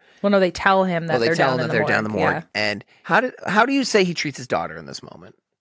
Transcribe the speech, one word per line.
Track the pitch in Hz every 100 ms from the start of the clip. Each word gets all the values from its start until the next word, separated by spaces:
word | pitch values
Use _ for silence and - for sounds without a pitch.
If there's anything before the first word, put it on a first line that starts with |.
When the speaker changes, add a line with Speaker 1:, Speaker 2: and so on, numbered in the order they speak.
| _ _
Speaker 1:
Well, | 202
no, | 196
they | 185
tell | - 196 190
him | 190 170 165
that |
Speaker 2:
Well, | 156
they | 139
Speaker 1:
they're | 170
Speaker 2:
tell | 139
Speaker 1:
down | 127
Speaker 2:
him |
Speaker 1:
in | -
Speaker 2:
that |
Speaker 1:
the | 113
Speaker 2:
they're | 120
down | 107 107
Speaker 1:
morgue. |
Speaker 2:
the | 104
morgue. | - 151 - 101
Speaker 1:
Yeah. |
Speaker 2:
And | 104 104 - _
how | - 180
did, | 254 - -
how | 208 247
do |
you | 277
say | 247 214
he | 185
treats | 160 151 135
his | 127
daughter | 85 85 80
in | 71
this | -
moment? | - - 87 - _ _